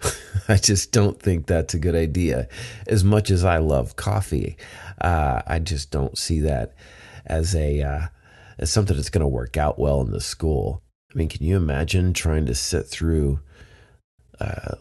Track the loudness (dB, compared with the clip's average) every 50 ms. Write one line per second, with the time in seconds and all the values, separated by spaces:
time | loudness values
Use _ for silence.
0 | -8 -6 -6 -8 -8 -8 -6 -4 0 2 2 4 4 4 2 2 0 2 2 4
1 | 4 4 2 0 0 0 0 2 2 2 2 0 0 0 -2 -2 0 2 2 2
2 | 2 0 0 0 0 0 0 0 -4 -6 -8 -12 -14 -14 -14 -12 -4 0 2 4
3 | 6 6 4 4 4 4 2 4 4 4 4 4 4 2 2 2 0 -2 -6 -6
4 | -4 -2 0 -2 -2 -2 -2 -2 -2 -4 -8 -10 -14 -20 -20 -18 -16 -14 -8 -4
5 | 0 0 2 2 2 2 0 -2 -2 -2 -2 -2 -2 -2 -2 -4 -4 -4 -4 -2
6 | -2 -2 -4 -4 -4 -2 0 0 2 2 0 0 -2 -4 -8 -14 -20 -20 -20 -20
7 | -20 -20 -20 -18 -8 -4 -2 -2 0 0 0 0 0 0 0 0 0 -2 -2 -4
8 | -4 -6 -8 -12 _ -20 -20 -20 -20 -20 -10 -6 -4 0 2 2 2 2 2 0
9 | -2 -2 0 0 0 0 0 -2 -4 -4 -2 0 0 0 0 0 0 2 2 2
10 | 0 -2 -4 -6 -6 -8 -8 -4 -2 0 0 0 -2 -2 -4 -8 -10 _ _ _
11 | _ _ -4 -2 -2 -2 -2 -2 0 0 2 2 2 0 0 -2 -2 0 2 2
12 | 2 2 0 0 0 0 0 2 0 0 -2 -2 -4 -2 -4 -4 -4 -6 -6 -4
13 | -2 0 2 2 2 2 0 -2 -4 -10 -20 -20 -20 -20 -20 -20 -20 _ _ _
14 | _ _ _ _ _ _ -12 -8 -8 -8 -8 -8 -8 -10 -10 -8